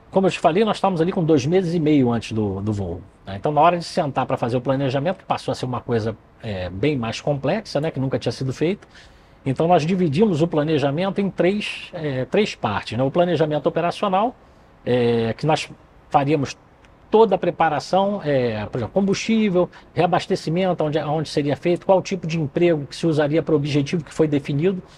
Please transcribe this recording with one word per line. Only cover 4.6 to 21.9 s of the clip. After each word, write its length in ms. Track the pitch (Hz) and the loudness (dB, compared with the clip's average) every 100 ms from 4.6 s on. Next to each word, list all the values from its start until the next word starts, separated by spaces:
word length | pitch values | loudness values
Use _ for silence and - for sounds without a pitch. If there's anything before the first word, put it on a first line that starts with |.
planejamento, 580 | 120 135 139 135 147 190 | 0 -2 0 -2 -2 -4
que 40 | |
passou 300 | - 120 - | -4 -6 -4
a 20 | 123 | -6
ser 80 | |
uma 160 | 127 123 | -4 -6
coisa, 380 | - 117 110 110 - - | -2 -2 -2 -6 -14 -16
é, 260 | 113 95 90 | -10 -8 -6
bem 280 | 95 143 143 | -2 -2 0
mais 240 | 117 110 | -4 -4
complexa, 580 | - 143 131 202 214 - | -4 -2 -2 -4 -4 -4
né, 120 | 156 | -4
que 80 | - | -4
nunca 200 | 131 123 | -4 -2
tinha 120 | 127 | -4
sido 180 | 117 131 | -4 -6
feito, 340 | 123 156 202 - - - - - - - | -2 -2 -2 -8 -20 -20 -20 -20 -8 -4
então 240 | 127 165 | 0 4
nós 160 | 180 156 | 4 4
dividimos 560 | 185 180 139 220 156 | 0 0 2 2 2
o 60 | 170 | 0
planejamento 720 | - 165 156 143 143 190 190 | 0 0 2 0 0 -2 -2
em 80 | 196 | -4
três, 600 | - 175 208 196 - - | 0 0 0 -4 -10 -14
é, 320 | 180 151 127 123 | -8 -6 -4 -2
três 300 | 190 214 - | 0 0 -2
partes, 420 | 117 107 - 110 | -4 -4 -4 -2
né? 60 | 135 | 0
O 40 | |
planejamento 580 | 156 175 156 156 147 143 | 2 2 2 0 0 -2
operacional, 680 | - 165 - 208 185 233 - - - - _ - | 0 -2 -2 0 0 0 -4 -16 -20 -20 _ -2
é, 480 | 123 120 117 113 113 | 0 2 2 0 -2
que 80 | 147 | 0
nós 260 | 156 - - - - - | 0 -2 -14 -20 -20 -2
faríamos 480 | 185 139 151 135 - _ _ - _ - | 0 2 0 -2 -8 _ _ -20 _ 0
toda 260 | 214 220 185 | 4 4 4
a 20 | |
preparação, 840 | 175 165 160 151 - 180 196 202 151 | 0 0 0 0 0 0 2 -2 -2
é, 400 | 139 120 107 104 | 0 0 -2 -4
por 140 | 131 | -6
exemplo, 140 | 110 | -2
combustível, 760 | - 196 196 - 226 214 180 175 - - | 0 0 0 0 2 2 2 0 -4 -8
reabastecimento, 880 | - 175 170 - 185 - 165 185 175 | -2 0 0 0 -4 -2 0 0 0
onde, 140 | 151 151 | -2 -2
onde 300 | 151 151 147 | -2 -2 -2
seria 260 | - 147 143 | -2 -2 -2
feito, 300 | 170 175 | 0 0
qual 160 | - | 2